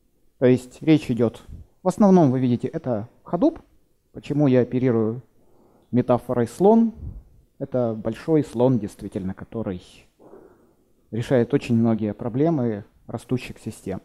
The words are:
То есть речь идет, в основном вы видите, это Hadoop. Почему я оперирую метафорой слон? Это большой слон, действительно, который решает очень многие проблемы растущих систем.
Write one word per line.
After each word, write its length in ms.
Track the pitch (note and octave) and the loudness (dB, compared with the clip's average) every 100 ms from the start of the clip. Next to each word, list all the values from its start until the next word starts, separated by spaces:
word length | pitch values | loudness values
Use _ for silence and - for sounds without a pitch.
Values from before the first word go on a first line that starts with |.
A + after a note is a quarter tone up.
| _ _ _ - | _ _ _ 0
То 80 | B2+ | 4
есть 340 | B2+ - - | 4 0 -6
речь 300 | D3+ D#3 - | 2 2 2
идет, 320 | A#2+ A2+ - - - - _ | 0 0 -2 -20 -20 -20 _
в 40 | F#3 | -4
основном 440 | - G#3 F#3 D3 | 2 6 6 6
вы 80 | C3 | 2
видите, 280 | B2+ A#2+ B2+ | 0 0 -4
это 400 | D#3+ C3 A2 A2+ _ | -8 -6 -6 -6 _
Hadoop. 360 | - F3 C#4+ D#4+ _ _ _ _ _ | -8 0 0 -2 _ _ _ _ _
Почему 340 | - - C#3+ D3 | -18 -6 0 2
я 140 | B2+ | 4
оперирую 600 | A#2 B2 B2+ A2+ A2 A#2+ - _ _ _ _ _ - | 2 0 0 0 0 -4 -12 _ _ _ _ _ -4
метафорой 560 | A#2+ B2 B2 - B2 A#2 | -2 2 0 0 -2 -2
слон? 460 | - F#3+ A3+ A3+ - - - - _ _ - | 2 4 4 2 -2 -14 -16 -20 _ _ -16
Это 340 | C#3 B2+ A#2+ | -6 -2 -2
большой 500 | A2 A2+ A2 - D#3 | -4 -6 -8 -2 0
слон, 360 | C#3+ A2+ B2+ B2 | 0 0 2 2
действительно, 560 | G2+ - G2+ G#2 F#2 F#2+ | -2 -10 -10 -8 -8 -10
который 480 | - A2+ G#2+ F2+ - - _ _ - - - _ _ _ _ _ - | -12 -10 -8 -8 -12 -20 _ _ -20 -20 -20 _ _ _ _ _ -10
решает 420 | A2 A#2 C3 A#2 | -8 0 0 2
очень 220 | C#3+ - A#2 | -2 0 2
многие 400 | A2+ A2 G#2+ G2+ | 2 0 -2 -6
проблемы 680 | A#2+ A#2+ D#3+ D#3 A#2+ G2+ - _ - | -6 -2 0 0 -2 -6 -10 _ -12
растущих 540 | A#2 - B2+ - - | -12 -6 -6 -6 -14
систем. 420 | - - - F#2 | -14 -12 -10 -10